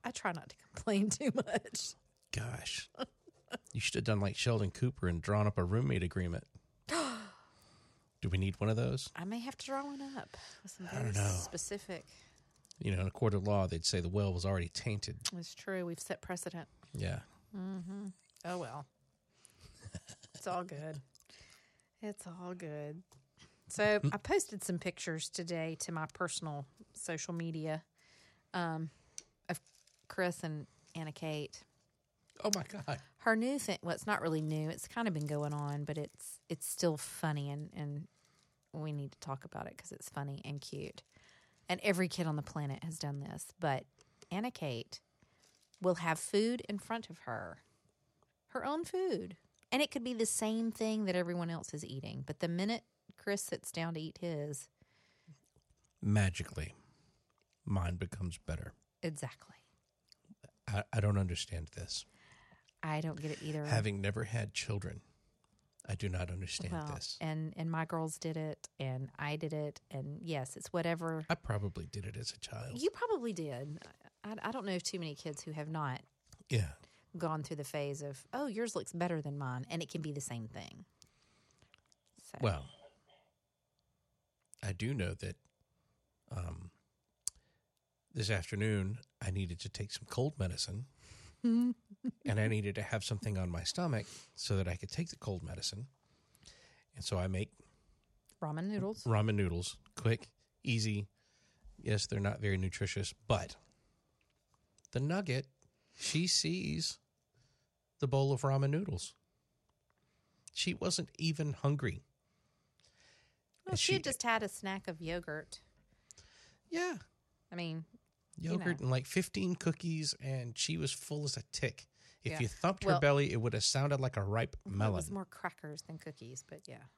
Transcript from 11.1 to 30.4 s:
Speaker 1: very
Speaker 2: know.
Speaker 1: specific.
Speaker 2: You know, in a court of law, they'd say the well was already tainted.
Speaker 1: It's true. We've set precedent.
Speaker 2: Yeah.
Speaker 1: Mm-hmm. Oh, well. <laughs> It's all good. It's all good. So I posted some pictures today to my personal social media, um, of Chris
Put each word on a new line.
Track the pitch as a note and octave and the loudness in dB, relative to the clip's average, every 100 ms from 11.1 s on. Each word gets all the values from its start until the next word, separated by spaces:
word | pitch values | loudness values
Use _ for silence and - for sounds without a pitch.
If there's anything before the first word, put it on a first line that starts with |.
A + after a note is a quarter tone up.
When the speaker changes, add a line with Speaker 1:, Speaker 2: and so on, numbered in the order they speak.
Speaker 1:
very | G2+ | 2
Speaker 2:
know. | G2+ | 2
Speaker 1:
specific. | F2+ E2+ E3+ - G3+ - F3 - - - _ _ _ _ - | 2 -2 -6 -4 -6 -6 -8 -10 -20 -20 _ _ _ _ -4
Speaker 2:
You | G#2+ | 0
know, | F#2 | 2
in | F#2+ | 0
a | |
court | - A2 | 4 4
of | G2+ G2+ | 4 4
law, | G2+ F#2 | 4 4
they'd | E2 | 2
say | - F#2 | 2 2
the | E2+ | 2
well | G2+ G2 | 2 2
was | F2+ | 2
already | F#2+ F#2+ F2 | 2 2 0
tainted. | - A#2+ G#2 - - - F3+ | -2 -2 -2 -4 -4 -4 -4
Speaker 1:
It's | E3 | -10
true. | - - F#3+ | -8 -4 -2
We've | F3 E3+ | -2 -4
set | - - | -6 -6
precedent. | - F3+ F3 E3+ - - - | -4 -6 -4 -8 -12 -18 -10
Speaker 2:
Yeah. | - F#2+ F#2+ - - _ | -4 -2 -4 -8 -20 _
Speaker 1:
Mm-hmm. | G3 F#3 F#3+ F3 G3+ G3+ - _ _ | -8 -6 -6 -8 -8 -10 -12 _ _
Oh, | E3+ F3+ | -6 -4
well. | B2+ C3+ C#3+ | -6 -8 -12
<laughs> | _ _ _ _ _ - _ - - - - - - - | _ _ _ _ _ -20 _ -20 -18 -12 -12 -14 -20 -18
It's | - F#3+ | -10 -4
all | F3+ | -2
good. | F3+ C#3+ D#3 D3+ - - - - - - _ _ _ _ | -2 -6 -6 -8 -12 -20 -20 -20 -20 -20 _ _ _ _
It's | G#3+ G3+ F3+ | -8 -8 -10
all | F3 F3 | -8 -6
good. | F3+ E3 D3+ D3 D#3+ - - _ _ - _ - | -6 -6 -6 -6 -8 -14 -20 _ _ -20 _ -8
So | - G#3 G#3 D3 | 4 6 6 4
I | G3+ | 2
posted | - F#4+ - G#3 | 4 4 4 -4
some | - F3 | -2 0
pictures | F#3 - - D#3+ - | 0 -2 -4 -2 -4
today | - E3+ E3+ D#3+ D#3+ | -4 -2 -2 -2 -2
to | - | -2
my | E3 D#3 | -2 -2
personal | - F3 - D#3 D3 C#3 _ - | -2 -2 0 -4 -4 -8 _ -20
social | - - D#3+ - | -10 -4 -4 -2
media, | E3+ E3 E3 D#3 D#3 - _ _ - - _ _ | -2 -2 -2 0 -2 -6 _ _ -20 -20 _ _
um, | F#3 E3+ D#3+ D#3+ - _ - - _ - | 0 0 0 -4 -8 _ -20 -20 _ -6
of | E3+ _ _ _ _ _ | -6 _ _ _ _ _
Chris | - F3+ E3+ | 0 0 0